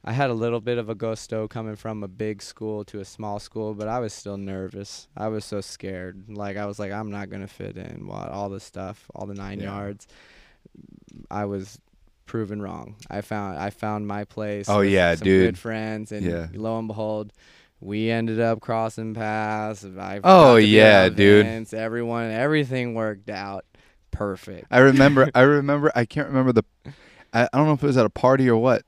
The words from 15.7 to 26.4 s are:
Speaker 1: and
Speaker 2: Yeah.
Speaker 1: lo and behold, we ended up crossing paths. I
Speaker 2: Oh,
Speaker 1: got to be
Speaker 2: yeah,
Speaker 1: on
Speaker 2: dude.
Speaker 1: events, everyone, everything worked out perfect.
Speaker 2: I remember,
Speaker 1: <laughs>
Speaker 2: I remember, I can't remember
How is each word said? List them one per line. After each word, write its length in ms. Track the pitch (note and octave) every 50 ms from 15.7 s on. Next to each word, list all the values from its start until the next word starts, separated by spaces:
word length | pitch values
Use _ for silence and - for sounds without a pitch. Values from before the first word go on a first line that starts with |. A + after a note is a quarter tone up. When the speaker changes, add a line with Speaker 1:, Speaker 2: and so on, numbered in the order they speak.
| A2 A2 A2 A2 G#2+ G#2+ G#2+ G#2+
Speaker 1:
and 120 | G#2+ G#2 G2
Speaker 2:
Yeah. 220 | F2 E2+ E2+ E2 E2+ F2
Speaker 1:
lo 240 | F#2+ A2 A2 A2+
and 100 | A2+ A2+
behold, 460 | A2 A2 G#2+ G#2+ G#2+ G#2+ G#2+ G#2+ G#2 _ _ _ _ _ _ _ _ _ _
we 280 | - F#2+ G#2 G#2+ A2 A2+
ended 300 | A#2 A2+ A2+ A2+ A2 A2
up 220 | A#2 A2+ A2+ A2
crossing 520 | - - A#2 A2+ A2+ A2+ - - A2 A2 A2
paths. 680 | A2+ A2 G#2+ G#2+ A2 G#2+ G#2+ G#2+ G#2+ G#2+ G#2+ A2 G2+ G2+
I 320 | G2 F#2 F#2+ F#2+ F#2+ F#2+
Speaker 2:
Oh, 40 | G#2
Speaker 1:
got 320 | - F3+ F#3+ F#3 D#3 C3+ A#2+
to 20 | A2+
be 60 | G#2+
Speaker 2:
yeah, 360 | G#2 G#2+ A#2 G#2+ A2 G#2 G2 F#2
Speaker 1:
on 80 | F#2 F2
Speaker 2:
dude. 300 | G2+ G2+ G2+ G#2 G#2 G#2
Speaker 1:
events, 280 | A2+ A2+ A2+ A2 - -
everyone, 580 | A2 A2 A2+ A2+ A#2+ A#2+ A#2 A#2 A#2 A#2 A2+
everything 640 | A2 A2+ C3 D3 D#3 D3+ C#3+ B2 C3 B2+ B2 A#2+ A2+
worked 340 | A2+ A2 G#2+ G#2 G2 G#2 -
out 360 | G#2 F#2+ G2+ G2+ G2 F#2+ - _ _ _ _ _ _ _ _ _
perfect. 560 | - - G#2 G2+ F#2+ - - - G2 E2 - _
Speaker 2:
I 80 | - B2
remember, 500 | C3 C#3 C3 C3+ C3+ C#3+ C#3+ C3+ C3 A#2+
Speaker 1:
<laughs> 40 | -
Speaker 2:
I 60 | B2+
remember, 500 | B2+ C#3+ D3 D3 C#3 C#3+ C#3+ D3 C#3+ D3+ -
I 120 | B2 A#2
can't 220 | - - D3+ C#3+
remember 240 | - C#3 C3